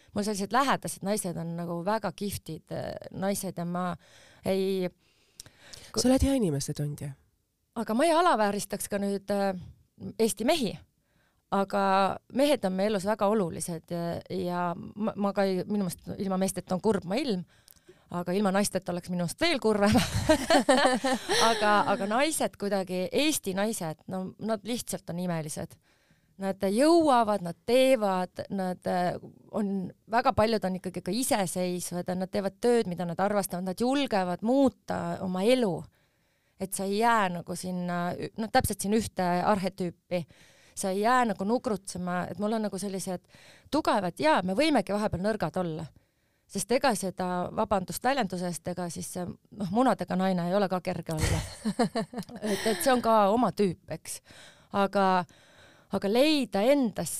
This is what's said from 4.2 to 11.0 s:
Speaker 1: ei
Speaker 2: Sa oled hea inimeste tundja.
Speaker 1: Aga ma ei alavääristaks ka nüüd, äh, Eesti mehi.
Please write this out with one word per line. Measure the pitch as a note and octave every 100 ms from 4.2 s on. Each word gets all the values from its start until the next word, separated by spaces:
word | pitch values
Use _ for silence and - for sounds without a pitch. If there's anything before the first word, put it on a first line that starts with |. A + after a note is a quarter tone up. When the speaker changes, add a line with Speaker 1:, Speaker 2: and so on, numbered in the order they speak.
| - -
Speaker 1:
ei | - F#3+ F#3+ F#3+ F3+ - _ _ _ _ - _ - - -
Speaker 2:
Sa | - B3
oled | C4
hea | C4+ C4+
inimeste | G3 C#3+ -
tundja. | D3+ D3 D3 D3 C#3 _ _ _ _ _ A#3
Speaker 1:
Aga | A3+
ma | A3
ei | E4
alavääristaks | D#4+ F4 B3 G#3 G3+ - G3+ -
ka | G3+
nüüd, | G3+ G3 G3
äh, | G3+ G3 F#3 - - _ _ F#3+
Eesti | - A3+ -
mehi. | B3 E4 A3 - - _